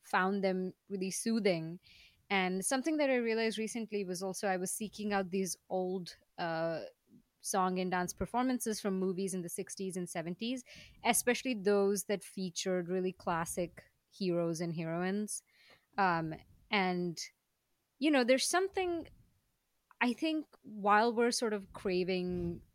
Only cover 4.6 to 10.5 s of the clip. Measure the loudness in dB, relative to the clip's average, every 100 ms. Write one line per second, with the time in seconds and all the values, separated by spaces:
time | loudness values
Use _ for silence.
4.6 | -2 -4 -8 -6 -2 0 0 0 -2 -4
5.6 | _ -2 -2 -4 -8 -16 _ -6 -4 0
6.6 | 0 -2 -8 -14 _ -20 _ _ -4 0
7.6 | 2 2 0 0 -2 -4 -4 0 0 0
8.6 | -2 -2 -2 0 0 0 -2 -4 -6 -8
9.6 | -10 -6 -6 -6 -6 -4 -6 -4 -4